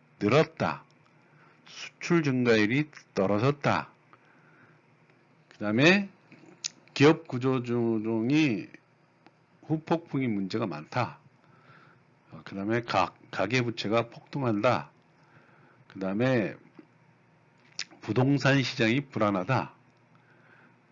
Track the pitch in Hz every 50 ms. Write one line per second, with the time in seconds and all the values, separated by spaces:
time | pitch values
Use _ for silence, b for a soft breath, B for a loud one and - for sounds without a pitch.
0 | _ _ _ - 101 107 127 156 160 - - - 101 82 73 - - _ _ _
1 | _ _ _ b b b b b b b b b b - - - - - _ _
2 | - - 175 170 147 139 127 127 123 120 110 107 104 104 127 147 151 - - -
3 | - _ - 101 95 95 104 104 120 139 147 - - 123 95 78 71 - _ _
4 | _ _ b b b b b b b b b b b b b b b b _ _
5 | _ _ _ _ _ _ _ _ _ _ - - 107 104 107 120 147 175 190 202
6 | 196 - - _ _ _ - - - - - _ - - - _ _ - - -
7 | 139 156 165 160 - - 127 123 123 135 131 127 120 120 120 120 117 113 113 107
8 | 107 113 113 110 113 127 147 156 156 139 104 85 - - - - _ _ _ _
9 | _ _ _ _ _ - _ _ _ _ _ _ - - 160 160 - - 170 165
10 | 165 - - 135 131 117 104 98 95 90 110 113 - 190 151 151 - - - 127
11 | 117 165 - - _ - _ _ b b b b b b b b b b b b
12 | b _ _ _ _ _ 82 80 - - 101 98 98 107 117 120 120 - - 95
13 | 87 - - _ - - - - 95 104 123 127 120 120 110 - - 101 113 117
14 | 117 - - - - - - 143 131 117 107 101 120 127 110 76 73 - _ _
15 | _ _ _ b b b b b b b b b b b b b b _ - -
16 | 95 95 98 110 123 131 131 117 98 69 - - _ - _ - - _ _ _
17 | _ _ _ _ _ _ _ _ _ _ _ _ _ _ - - - _ - -
18 | - 120 101 127 127 139 143 131 143 135 135 135 123 - - - 113 110 123 143
19 | 143 - - 110 107 104 101 92 90 131 131 101 - - - _ _ _ _ _
20 | _ _ b b b b b b b b b b b b b b _ _